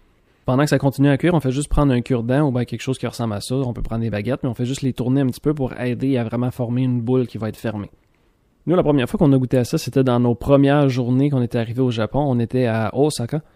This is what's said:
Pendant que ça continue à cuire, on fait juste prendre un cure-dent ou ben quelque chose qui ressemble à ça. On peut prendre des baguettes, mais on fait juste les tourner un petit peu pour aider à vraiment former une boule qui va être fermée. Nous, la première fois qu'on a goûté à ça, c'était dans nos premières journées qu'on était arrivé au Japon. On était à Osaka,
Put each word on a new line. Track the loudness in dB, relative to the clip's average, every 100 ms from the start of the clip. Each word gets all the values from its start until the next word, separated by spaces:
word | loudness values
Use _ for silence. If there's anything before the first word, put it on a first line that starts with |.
| _ _ _ _ 0
Pendant | 2
que | 4
ça | 2
continue | 2 2 2
à | 4
cuire, | 2
on | 2
fait | 0
juste | -2 0
prendre | 2 2
un | 2
cure-dent | 0 -2 0 0 2
ou |
ben | 0 -4
quelque | -6
chose | -6 -6
qui | -6
ressemble | -6 -4
à | -4
ça. | -4 -4
On | -4
peut | -6
prendre | -6 -4
des | -4
baguettes, | -4 -4 -4
mais | -4
on |
fait | -4 -6
juste | -4
les | -4
tourner | -2 0 0
un | 0
petit | -2
peu | -2
pour | -2 -4 -4
aider | -6 -2 0 0
à |
vraiment | -2 -2 -4
former | -4 -4 -2
une | 0 0
boule | 0 0 0
qui | -4
va | -8
être | -6
fermée. | -6 -6 -10 _ _ _ _ _ _ _ -2
Nous, | 0
la |
première | 2 2 0
fois | 2
qu'on | 4
a | 4
goûté | 2 0
à |
ça, | 0 -2
c'était | -2 0
dans | 2 2
nos | 2 0
premières | 2 4 6 4 2
journées | 0 0 0 2
qu'on | 0
était | -2 -2
arrivé | -4 -2
au | -2
Japon. | 0 -2 -2 0
On | 0
était | -2 0 0
à | 0 -2 0
Osaka, | 0 -2 -6 -6 -8